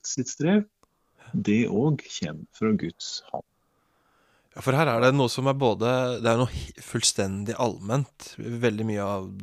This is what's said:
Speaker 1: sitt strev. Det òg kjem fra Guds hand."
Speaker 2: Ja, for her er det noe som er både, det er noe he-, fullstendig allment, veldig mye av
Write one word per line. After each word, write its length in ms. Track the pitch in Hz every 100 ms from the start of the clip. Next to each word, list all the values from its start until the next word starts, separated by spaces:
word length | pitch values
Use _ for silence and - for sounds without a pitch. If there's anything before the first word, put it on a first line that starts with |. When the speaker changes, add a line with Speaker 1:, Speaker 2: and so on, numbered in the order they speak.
| -
Speaker 1:
sitt 220 | - 123
strev. 360 | - 156 208 208 _ _ _ _ _ -
Det 320 | - 101 107 117
òg 320 | 98 147 147
kjem 460 | - - 80 78 -
fra 180 | - 110
Guds 500 | 104 85 - - - -
hand." 100 | - - _ _ _ _ _ _ _ _ _ _
Speaker 2:
Ja, 60 | -
for 120 | 131
her 140 | 135 151
er 140 | 117
det 140 | 127
noe 140 | 139 123
som 180 | - 135
er 60 |
både, 640 | 135 127 98 117 127 127 120
det 60 | 113
er 60 | 117
noe 100 | 127
he-, 280 | - - -
fullstendig 760 | - 120 - - 98 98 101 110
allment, 760 | 120 78 98 135 135 - - -
veldig 460 | 110 120 120 104 110
mye 140 | 104
av 260 | 98 98 95 98